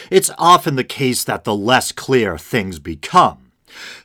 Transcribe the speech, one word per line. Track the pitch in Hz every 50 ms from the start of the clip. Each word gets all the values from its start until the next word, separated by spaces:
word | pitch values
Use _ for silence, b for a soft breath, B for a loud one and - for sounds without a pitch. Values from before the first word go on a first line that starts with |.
| B B
it's | 185 190 190 - -
often | - 165 170 180 170 - 170 139
the | 131 123
case | - - - 139 127 120 - -
that | - 113 98 -
the | 117 104
less | 104 98 113 127 120 - -
clear | - - - - 135 127 110 98 85
things | 78 - - - 120 98 95 90 78
become. | 73 90 80 73 - - - 180 160 107 78 - _ _ _ _ _ B B B B B B B B